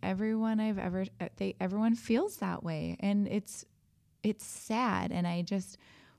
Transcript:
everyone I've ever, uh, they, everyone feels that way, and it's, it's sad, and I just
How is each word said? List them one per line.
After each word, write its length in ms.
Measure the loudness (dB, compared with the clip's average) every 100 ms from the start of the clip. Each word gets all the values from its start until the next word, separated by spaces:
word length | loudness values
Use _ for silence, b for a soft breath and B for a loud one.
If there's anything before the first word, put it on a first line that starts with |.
everyone 560 | -4 0 0 2 2 2
I've 200 | 2 0
ever, 260 | -2 -2 -4 -6
uh, 80 | -8 -2
they, 180 | -4 0
everyone 340 | -2 2 2
feels 440 | 2 2 2 2 -2
that 240 | -4 -2
way, 340 | -4 -4 -4 -2
and 280 | 2 2 2
it's, 360 | 0 -2 -14 -16 _ _ _ _ _
it's 220 | -2 -2
sad, 680 | -6 -12 -4 0 2 2 0
and 140 | 0 0
I 160 | 0
just 340 | 0 -2 -4 -12 B B B